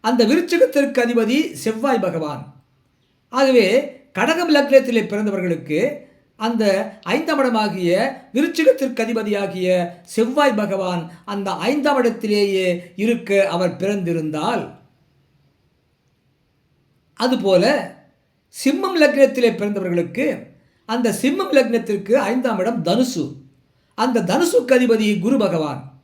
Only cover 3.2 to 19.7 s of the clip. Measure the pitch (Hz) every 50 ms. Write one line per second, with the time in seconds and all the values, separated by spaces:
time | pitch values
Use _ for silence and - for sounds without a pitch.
3.2 | _ _ - 254 277 262 262 240 202 185 214 269 294 - - - _ _ _ 190
4.2 | 220 285 320 339 349 311 302 285 277 - 262 269 - 247 233 226 202 170 202 208
5.2 | 214 208 196 185 180 180 165 156 135 135 151 165 220 285 294 - - _ _ _
6.2 | _ _ _ _ 214 233 240 214 214 202 190 190 190 - - - - 175 208 294
7.2 | 330 320 302 277 269 254 226 220 214 202 170 185 180 170 175 196 240 269 262 -
8.2 | - - - 240 311 339 - - 320 262 - - 269 240 240 - 226 226 233 233
9.2 | 208 208 208 202 202 180 170 185 180 180 180 180 175 170 - - - - - 220
10.2 | 233 233 262 294 285 269 220 208 208 185 196 196 185 180 180 175 160 170 - -
11.2 | _ - 202 202 196 190 175 156 170 226 285 294 254 294 277 262 233 233 226 -
12.2 | - 208 208 208 202 196 190 185 185 185 175 175 175 - - 196 208 226 233 -
13.2 | - 196 196 196 190 - 165 175 185 175 139 - 180 196 208 202 180 170 170 165
14.2 | 156 156 151 151 160 220 247 190 131 - - - _ _ _ _ _ _ _ _
15.2 | _ _ _ _ _ _ _ _ _ _ _ _ _ _ _ _ _ _ _ _
16.2 | _ _ _ _ _ _ _ _ _ _ _ _ _ _ _ _ _ _ _ -
17.2 | 220 254 262 202 185 196 185 170 190 247 294 254 - - - - _ _ _ _
18.2 | _ _ _ _ _ _ _ - - 269 302 - 381 381 370 330 302 294 285 277
19.2 | 269 - - 254 240 226 - - 202 208